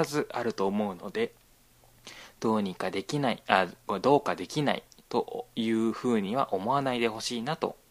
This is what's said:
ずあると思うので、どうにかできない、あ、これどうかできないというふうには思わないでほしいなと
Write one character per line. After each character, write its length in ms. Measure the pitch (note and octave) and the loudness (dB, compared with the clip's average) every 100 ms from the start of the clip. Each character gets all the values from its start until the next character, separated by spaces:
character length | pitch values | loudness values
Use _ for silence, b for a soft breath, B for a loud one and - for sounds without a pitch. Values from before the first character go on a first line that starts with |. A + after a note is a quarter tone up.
| D3+ | 0
ず 160 | D3 - | -2 -4
あ 100 | B2+ | -4
る 120 | A#2 | -4
と 120 | G#2+ G2 | 0 0
思 260 | G#2 G#2 | 0 -2
う 20 | |
の 160 | F2 G2 | -6 -8
で、 240 | G#2 A#2 - _ _ _ _ - - B B B - | -4 -4 -6 _ _ _ _ -20 -20 B B B -2
ど 160 | A#2 G#2+ | 0 2
う 60 | |
に 120 | G2 | 0
か 160 | F2+ F#2+ | -4 -4
で 140 | F#2+ | -4
き 160 | - D3 | -2 0
な 120 | C3 | 0
い、 100 | G#2 - | 0 4
あ、 200 | G2 F2+ - - | 4 4 -4 -4
こ 80 | |
れ 60 | G2 | 2
ど 160 | B2+ C#3+ | 6 6
う 40 | |
か 160 | - F2 | 4 -2
で 100 | - | -2
き 160 | D3+ | 0
な 120 | C#3 | 0
い 80 | F#2+ - - - | 0 -6 -20 -4
と 360 | B2 - - - | -2 -2 -6 -8
い 140 | - A2+ | -4 0
う 220 | A2+ A2+ | 2 0
ふ 200 | A2 B2 | 0 0
う 80 | A2+ | 0
に 140 | G2 | 0
は 200 | B2+ - | 0 0
思 180 | F#2+ G#2 | 0 2
わ 100 | C#3 | 2
な 120 | C3+ | 2
い 60 | B2 | 2
で 80 | A#2 | 0
ほ 120 | A2 | 0
し 180 | - A#2+ | -4 -4
い 40 | |
な 140 | A#2+ D#3+ | -4 -2
と 200 | - - _ | -4 -6 _